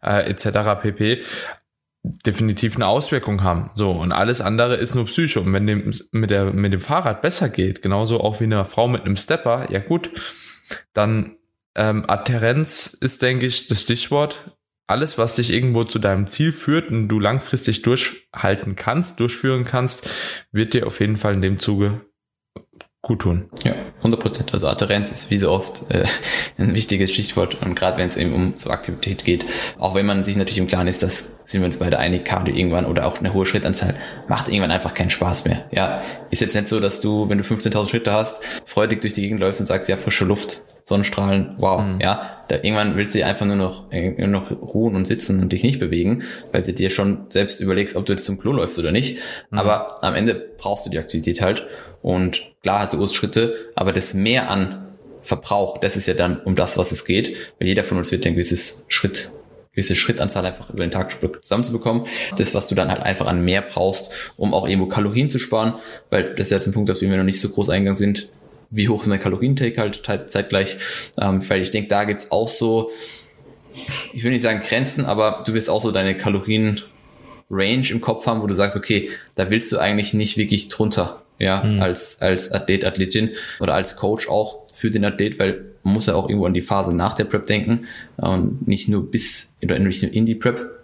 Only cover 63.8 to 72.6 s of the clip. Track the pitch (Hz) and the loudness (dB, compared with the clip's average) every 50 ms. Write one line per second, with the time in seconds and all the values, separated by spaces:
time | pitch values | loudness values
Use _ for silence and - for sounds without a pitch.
63.8 | 87 95 95 - - - - - - - - - - 101 107 - 95 71 95 98 | 0 0 0 -2 -4 -4 -8 -10 -10 -12 -8 -2 -2 0 2 2 2 2 2 2
64.8 | 95 92 98 110 104 101 104 120 139 151 - 127 - - - 113 110 113 117 - | 2 2 0 0 0 2 2 2 0 2 0 -2 -2 -2 0 0 0 0 -2 -4
65.8 | - - - - - _ - 101 90 - - - 95 98 104 98 - 98 98 110 | -10 -16 -18 -20 -10 _ 0 0 0 0 -2 -2 0 2 2 2 2 0 0 0
66.8 | 104 98 98 - 98 98 98 95 95 95 98 - - 104 - - 104 - 82 95 | 0 0 0 0 2 2 2 4 2 2 2 0 -2 -2 0 0 0 2 2 2
67.8 | 98 98 98 98 101 101 101 - - - - - - - - - - _ - 107 | 2 2 2 2 2 0 0 -2 -4 -10 -18 -20 -20 -20 -20 -20 -20 _ -2 0
68.8 | 101 113 113 104 - 107 104 95 - 101 92 95 107 131 139 135 139 117 117 - | 2 2 2 2 2 0 0 0 0 0 0 0 0 0 2 2 0 0 0 0
69.8 | 110 104 98 - - - 104 98 - - - - 101 - - 98 98 98 - - | -2 -2 -4 -6 -6 -4 -4 -4 -4 -4 -2 -2 -2 0 0 0 0 0 -4 -6
70.8 | - - - - - - - - - 98 95 95 92 - 101 95 92 - - 107 | -8 -8 -6 -8 -8 -8 -4 -2 0 2 2 2 2 2 0 0 0 0 -2 -4
71.8 | 101 104 101 101 104 104 104 101 - - - 98 113 113 - - | -2 0 0 0 2 0 -2 -4 -4 -2 0 0 0 0 -2 0